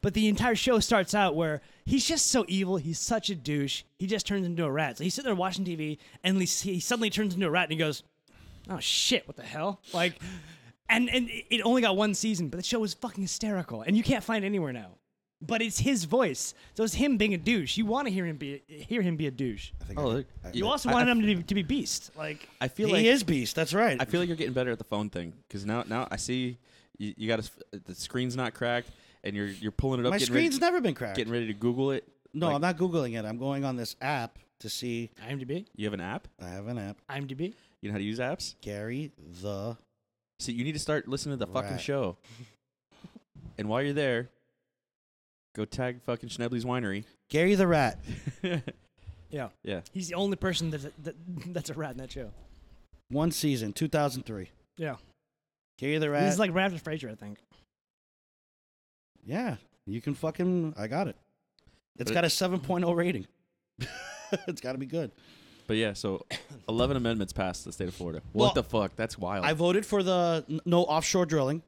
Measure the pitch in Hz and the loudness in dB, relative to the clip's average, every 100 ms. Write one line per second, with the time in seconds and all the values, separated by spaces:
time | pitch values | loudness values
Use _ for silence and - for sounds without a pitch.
0 | 202 202 214 202 247 226 - 247 - 226 | 2 4 4 4 2 2 4 4 6 4
1 | 180 208 190 151 160 147 - - - 262 | 4 2 4 2 0 -2 -8 -12 0 2
2 | - 208 - 254 175 190 190 190 151 165 | 2 2 4 2 2 0 2 0 -2 -4
3 | - 220 - 180 123 147 139 - - _ | -2 0 0 -4 -2 0 0 -4 -8 _
4 | 185 214 - 202 180 170 160 139 151 113 | -2 -2 0 0 0 0 0 2 0 -2
5 | 175 233 269 190 185 175 185 165 156 151 | -4 -2 0 0 0 0 -4 -2 -4 -6
6 | - - 185 190 180 - 196 180 - 240 | -12 -2 2 2 2 0 0 -2 0 0
7 | 220 - 214 180 185 165 165 160 156 139 | 0 2 0 2 2 2 2 2 0 0
8 | - _ _ - - - - 92 - - | -8 _ _ -20 -20 -20 -8 -4 0 2
9 | - 247 - 139 113 151 180 190 - 175 | 4 2 0 -16 -10 -4 -4 -4 -6 0
10 | 175 - 175 185 156 165 - _ - 226 | 0 0 -12 -14 -16 -20 -20 _ 2 4
11 | 240 247 233 226 - 233 208 254 226 190 | 4 2 0 -6 0 2 6 6 6 6
12 | 214 190 220 196 160 170 - 240 214 - | 4 4 0 0 -2 -4 -2 0 0 -2
13 | 240 196 190 - 220 196 165 113 117 208 | -8 -4 -4 -2 -2 -2 -2 -6 2 4
14 | 226 247 185 226 196 202 151 123 98 90 | 4 0 2 -2 0 0 -2 -4 -10 -20
15 | _ _ _ _ 156 226 226 - 269 262 | _ _ _ _ -4 0 0 2 2 2
16 | 165 226 214 127 - - - - 220 - | 2 4 4 2 -6 -10 -14 -2 0 2
17 | 285 240 214 185 160 233 131 - 220 226 | 4 4 4 2 2 2 2 0 0 0
18 | 277 190 175 147 139 139 _ 151 147 233 | 0 0 -2 -4 -6 -8 _ -18 -4 0
19 | 180 160 151 123 131 104 - - - 92 | 2 2 -2 0 -4 -4 -8 -10 -8 -2
20 | 139 117 131 - 90 101 208 285 254 247 | 0 0 -2 -12 -8 -2 0 0 4 4
21 | 240 240 214 190 165 202 160 277 - - | 6 6 4 2 2 0 2 0 0 -6
22 | - 156 156 151 - - 131 - 214 185 | -8 -10 -8 -10 -14 -4 -4 0 4 6
23 | 226 269 180 151 117 - 160 180 226 131 | 8 6 6 2 2 0 0 4 2 2
24 | 131 175 180 160 160 127 127 113 - 104 | 0 2 0 0 0 0 0 -2 -2 -2
25 | 104 90 85 80 _ 101 101 113 - 110 | -2 -4 -8 -12 _ -6 -2 -2 -2 -2
26 | 127 - - 127 127 120 _ - _ _ | -2 -4 -2 -2 -2 -6 _ -20 _ _
27 | 104 - 110 113 107 - - 101 - 90 | -8 -4 0 0 -2 -12 -14 -14 -12 -12
28 | - 127 127 123 123 - 120 120 120 - | -6 -2 -2 -2 -4 -2 -2 -2 -4 -18
29 | - _ - 101 101 95 107 - 135 127 | -20 _ -6 -4 -4 -4 -6 0 0 2
30 | 120 196 123 120 330 269 339 359 233 139 | 2 2 4 4 4 4 4 4 2 0
31 | 113 98 110 120 113 101 117 120 135 135 | -4 -2 0 0 -2 0 0 2 0 0
32 | - _ _ 156 165 143 170 165 185 165 | -6 _ _ -2 0 2 2 2 0 2
33 | 127 113 107 117 135 139 139 127 113 - | 0 -2 -4 -4 -2 -2 -2 -2 -6 -6
34 | 131 143 117 - _ _ 107 - 123 117 | -4 -2 -4 -10 _ _ -10 -6 -4 -6
35 | 117 - 120 139 127 160 214 - 104 101 | -6 -12 -10 -8 -6 -8 -8 -6 -6 -4
36 | 87 120 - _ 90 92 104 120 101 104 | -6 -8 -10 _ -12 -10 -8 -8 -8 -12
37 | - 135 139 135 175 226 _ _ 101 104 | -10 -8 -8 -6 -6 -8 _ _ -6 -4
38 | 101 113 127 175 - - - 101 110 127 | -4 -2 -4 -4 -8 -10 -10 -8 -6 -8
39 | 151 _ 73 87 101 101 107 117 _ _ | -8 _ -20 -10 -6 -6 -6 -8 _ _
40 | _ _ _ _ - 117 131 151 - 151 | _ _ _ _ -6 -2 -2 -2 -2 -2
41 | - 139 147 135 101 110 101 95 - 139 | -2 -6 -4 -4 -4 -4 -4 -6 -2 0
42 | 107 87 - 113 123 _ _ _ _ _ | 0 -4 -14 -20 -20 _ _ _ _ _
43 | - - _ - - - 107 113 143 143 | -20 -20 _ -18 -16 -8 -2 -2 0 0
44 | 139 120 123 _ _ _ _ _ _ _ | 0 0 -4 _ _ _ _ _ _ _
45 | _ _ _ _ _ - 107 - 127 123 | _ _ _ _ _ -6 -4 -2 -4 -4
46 | - 120 120 - 120 120 120 123 110 98 | -4 -4 -6 -4 -2 -2 0 0 0 -4
47 | 110 _ _ 147 180 202 190 160 127 - | -6 _ _ 2 4 6 6 6 4 0
48 | - - - - 185 170 - - _ _ | -10 -8 -8 -6 -2 -2 -4 -14 _ _
49 | - - - 151 117 _ - 95 - 190 | -18 -18 -12 -8 -8 _ -6 -6 -6 -8
50 | 175 175 202 190 190 170 165 151 143 - | -6 -2 0 0 0 0 -2 -4 -8 -10
51 | 151 156 170 175 160 170 - 147 151 123 | -12 -12 -10 -10 -6 -8 -8 -8 -8 -8
52 | 131 143 113 - - - - - _ - | -10 -10 -12 -14 -20 -20 -20 -20 _ -20
53 | _ 131 165 151 151 131 110 - 160 151 | _ 2 2 2 0 2 -2 -2 2 2
54 | 147 127 120 107 92 _ _ - 156 120 | 2 -2 -8 -8 -10 _ _ -10 -8 -8
55 | - _ _ _ _ _ _ _ 135 156 | -14 _ _ _ _ _ _ _ 0 2
56 | 151 147 143 147 208 175 196 170 - 156 | 2 4 4 4 2 4 2 0 -6 -8
57 | 131 110 104 104 _ - _ _ _ _ | -8 -12 -14 -16 _ -20 _ _ _ _
58 | _ _ _ _ _ _ _ _ _ _ | _ _ _ _ _ _ _ _ _ _
59 | _ _ 127 160 247 113 _ _ - 110 | _ _ -8 -4 -4 -6 _ _ -8 -6
60 | 147 139 160 - 180 180 160 151 107 139 | -4 -4 -4 -2 0 2 -2 -4 -4 -2
61 | 180 - _ _ _ _ _ _ _ - | -4 -6 _ _ _ _ _ _ _ -10
62 | 113 117 170 - 185 180 131 180 175 175 | -2 2 2 2 0 0 -2 0 2 2
63 | 175 131 90 _ _ _ _ - 123 - | 2 0 -6 _ _ _ _ -12 -12 -10
64 | - - - - - 123 123 131 135 160 | -14 -14 -6 -6 -4 -8 -6 -8 -4 -4
65 | 156 - - - - - - 110 110 101 | -4 -8 -20 -20 -20 -20 -2 0 0 -2
66 | 107 95 - - - 139 - 113 127 139 | -4 -4 -6 -12 -12 -14 -4 0 2 2
67 | 117 110 95 - 95 90 - - 90 - | 0 0 -2 -2 -4 -4 -10 -6 -6 -6
68 | 87 80 - 104 120 - - 113 98 - | -8 -8 -6 4 4 4 0 0 0 -2
69 | 113 - 90 98 135 156 175 185 208 208 | -6 -4 -4 -2 0 2 4 4 2 0
70 | 190 180 170 165 - 160 - 175 180 156 | 2 2 2 0 -2 -4 4 4 6 2
71 | 160 190 175 156 131 156 | 2 2 4 4 2 0